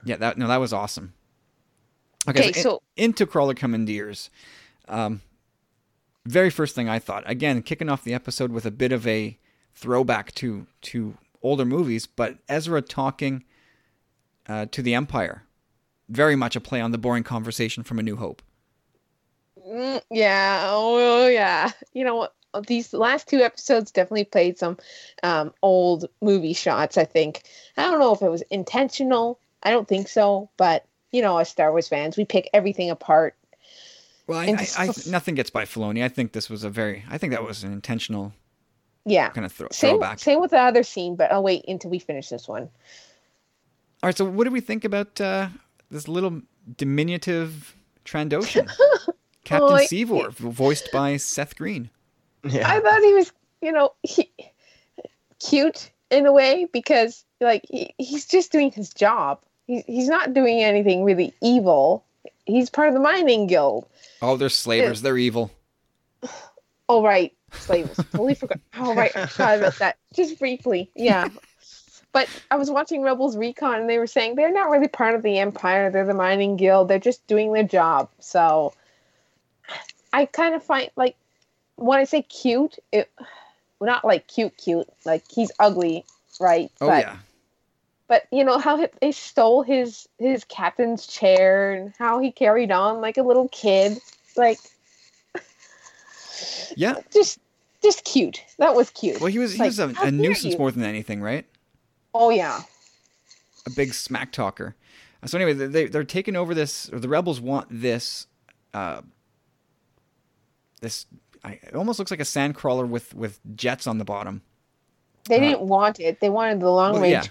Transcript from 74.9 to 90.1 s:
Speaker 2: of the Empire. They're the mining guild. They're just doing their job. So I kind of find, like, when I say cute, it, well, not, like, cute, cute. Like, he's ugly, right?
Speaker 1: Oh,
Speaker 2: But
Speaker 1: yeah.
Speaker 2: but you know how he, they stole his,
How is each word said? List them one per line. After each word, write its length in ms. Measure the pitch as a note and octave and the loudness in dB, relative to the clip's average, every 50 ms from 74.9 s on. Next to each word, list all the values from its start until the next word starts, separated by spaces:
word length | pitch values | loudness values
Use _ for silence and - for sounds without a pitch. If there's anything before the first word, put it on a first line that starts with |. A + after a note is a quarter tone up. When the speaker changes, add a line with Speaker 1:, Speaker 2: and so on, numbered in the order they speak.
| - - A#3 A3+ A3+ | 0 0 0 2 2
Speaker 2:
of 80 | A3+ A3+ | 0 0
the 160 | G#3 G3+ F#3+ | 0 0 0
Empire. 500 | G3 G#3 G3+ - - F3+ F#3 G3 G3 F#3+ | 0 -2 -4 -2 -2 0 2 2 2 2
They're 160 | F#3+ F#3+ G3 | 0 0 0
the 80 | G3 G3 | 0 0
mining 440 | F#3+ F#3 F#3 G3 G3 G3+ G3+ G3 | 0 2 0 2 2 0 0 0
guild. 320 | F3+ F#3+ F#3+ F#3+ F#3+ F#3 F#3 | 2 4 6 6 6 6 4
They're 100 | G3 G3 | 2 2
just 260 | - A#3+ B3 - _ | 2 0 -2 -2 _
doing 280 | - G#3+ G#3+ G#3+ G#3+ G#3+ | 0 0 2 2 2 2
their 100 | G#3+ G#3+ | 0 0
job. 460 | - - F3+ E3 E3 D#3 C3+ C3+ - _ _ | 2 2 2 4 4 2 0 0 -2 _ _
So 540 | - - - F3+ E3 D#3+ D#3 D#3+ D3 C#3+ - _ _ _ _ _ _ _ _ _ _ _ _ _ _ _ _ _ _ - - - - - - _ _ - | -12 -2 0 2 4 4 4 2 2 0 -4 _ _ _ _ _ _ _ _ _ _ _ _ _ _ _ _ _ _ -18 -18 -16 -18 -20 -20 _ _ -2
I 140 | - C#4 C#4+ | 0 0 0
kind 280 | C#4+ - D#4 E4+ E4 D#4+ | 0 0 0 0 0 0
of 80 | D#4 | -2
find, 280 | - - C#4+ C4+ B3+ - - | -2 -2 -2 -2 -2 -4 -2
like, 180 | - B3+ B3+ - _ _ _ _ _ _ _ _ _ _ _ _ | -2 -2 -2 -2 _ _ _ _ _ _ _ _ _ _ _ _
when 220 | - A#3+ B3 C4+ C4+ | -2 0 2 4 4
I 40 | C4+ | 2
say 180 | - D#4+ D4+ - | 2 0 -2 -2
cute, 540 | _ - - - B3 A#3 B3+ D4 D#4 - - _ - | _ -12 -4 -2 0 2 2 0 -2 -4 -10 _ -2
it, 180 | - G#3 - _ _ - B3+ - - - - _ _ _ _ _ _ - | -2 -2 -2 _ _ -20 -20 -20 -20 -20 -20 _ _ _ _ _ _ -6
well, 100 | G3+ A#3 | -2 -2
not, 140 | B3 - - | -2 0 2
like, 240 | A3 F#3+ D#3 _ | 2 2 2 _
cute, 300 | - - A#3+ A3 F#3 _ | -6 -4 -4 -4 -4 _
cute. 320 | - - F3 E3+ E3+ - - _ _ - | -6 -4 -2 -2 -2 -2 -6 _ _ -4
Like, 180 | E3 D#3+ D#3+ _ _ | -2 -2 -2 _ _
he's 220 | - A#3 A3+ G3 - | -4 -2 -2 -2 2
ugly, 460 | - G#3 G#3 F#3 F3+ F3 E3 D#3+ F3 - _ _ _ _ _ _ - | 2 2 2 4 2 -2 -2 -2 -4 -10 _ _ _ _ _ _ 0
right? 280 | F#3 F3+ E3+ E3+ - - _ - | 2 2 2 2 0 -4 _ -2
Speaker 1:
Oh, 60 | C#3+ | 0
Speaker 2:
But 120 | D#3 D#3+ C#3+ A2 | 2 2 2 0
Speaker 1:
yeah. 100 | G2+ G2 F#2 - _ _ _ _ _ _ _ _ _ _ _ _ _ _ _ _ - | -2 -8 -18 -20 _ _ _ _ _ _ _ _ _ _ _ _ _ _ _ _ 2
Speaker 2:
but 140 | A#3+ - - - | 2 2 2 0
you 140 | B3+ C#4 C4+ | 0 2 2
know 140 | C4 B3 C#4+ | 4 2 2
how 160 | C4+ D4+ D4+ | 2 0 0
he, 120 | D4+ E4+ - _ - | 0 0 -4 _ -2
they 140 | - D4 C#4 | -2 -2 -2
stole 480 | - - - - C#4 A3+ A3+ A#3+ C#4 B3+ | -4 -10 -4 2 4 4 6 6 4 4
his, 460 | A#3+ C#4 B3+ B3 A#3 G#3+ - - _ | 2 0 0 0 -4 -8 -16 -20 _